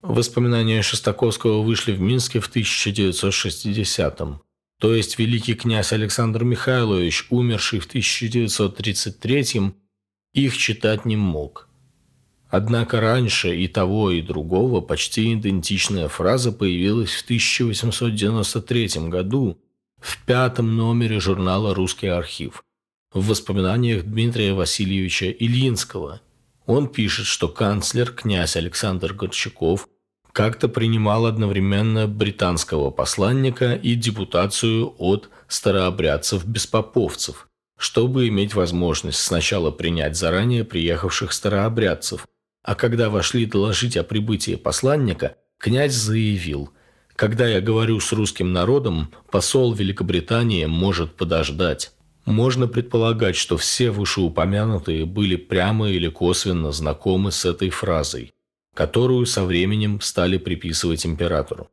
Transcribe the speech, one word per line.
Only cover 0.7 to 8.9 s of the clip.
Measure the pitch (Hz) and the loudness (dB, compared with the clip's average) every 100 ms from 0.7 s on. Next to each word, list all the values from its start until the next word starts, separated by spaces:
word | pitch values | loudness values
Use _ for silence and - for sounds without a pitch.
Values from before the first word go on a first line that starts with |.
| 110 | 2
Шестаковского | 101 - - 101 117 107 117 107 | 0 0 -2 2 0 2 2 2
вышли | 110 113 - | 2 0 0
в | 95 | 0
Минске | 92 127 120 117 | 2 2 0 -2
в | - | -2
тысяча | 123 104 - - | -2 0 0 -2
девятьсот | 104 98 85 98 | 2 0 2 -2
шестидесятом. | 95 98 - 107 101 98 - 78 - 78 69 _ _ _ _ | -2 -4 -4 -4 -2 -2 0 -2 -2 -8 -8 _ _ _ _
То | 110 | 2
есть | 113 104 - | 2 0 0
великий | 113 117 110 | 0 0 0
князь | 110 120 110 98 | -2 0 0 0
Александр | 107 107 - 117 110 | 0 0 0 0 2
Михайлович, | 120 117 - 127 113 95 101 - - | 0 0 0 2 2 2 2 -2 0
умерший | 123 120 110 - 107 | 0 2 0 -2 -4
в | - | -4
тысяча | 127 101 - 117 | -2 -2 -2 -2
девятьсот | 120 113 - 104 - | 0 0 0 0 0
тридцать | 107 | -4